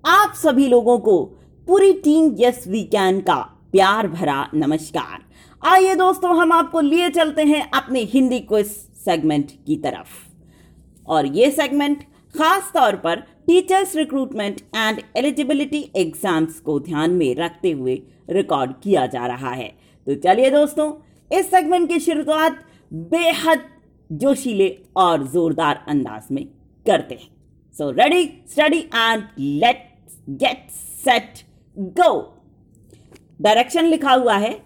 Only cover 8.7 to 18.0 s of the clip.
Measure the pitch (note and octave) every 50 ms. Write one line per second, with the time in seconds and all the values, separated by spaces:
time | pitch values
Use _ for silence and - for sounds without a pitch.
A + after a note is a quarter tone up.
8.7 | - - - _ _ - - - E3 D#3+ D3 D#3 D3+ D3 C#3 - - _ _ -
9.7 | D#3 D3 D3 C#3 - F#2 D#2+ - - - - - _ _ _ _ _ _ _ _
10.7 | _ _ - _ _ _ - - D#3+ D#3 C#3+ C#3 C#3 F#3 B3 C#4+ C#4+ D#4 D4 C4+
11.7 | C#4 C#4+ C#4+ C#4+ D4 C#4+ - _ _ _ _ _ - B3+ D#4 D#4+ F#4+ G4 G4 -
12.7 | - E4+ C4 A3 G3 F#3 - E3 E3+ - - _ _ _ _ - E4+ F#4 F4+ F#4
13.7 | F#4 F#4+ G4 F#4+ - D#4 D#4 D4+ C4+ C#4 C4 - - G#3+ G3+ G3+ G3 - - _
14.7 | - A3 A3 G#3+ A3 - - _ _ A3+ B3+ D4 B3+ D4 D4 B3 D#4 C#4 D4 C#4
15.7 | D4 D4+ C#4+ - - G3 F3 D#3+ D3+ - - F#3+ E3+ D#3+ D#3+ D#3+ - - - D3+
16.7 | D3+ C#3+ D3 F3 D#3+ D3 D#3 E3+ F3+ F3+ D#3 B2+ B2 C#3 E3+ - - - - F3+
17.7 | D#3+ C3+ B2+ B2+ B2+ B2+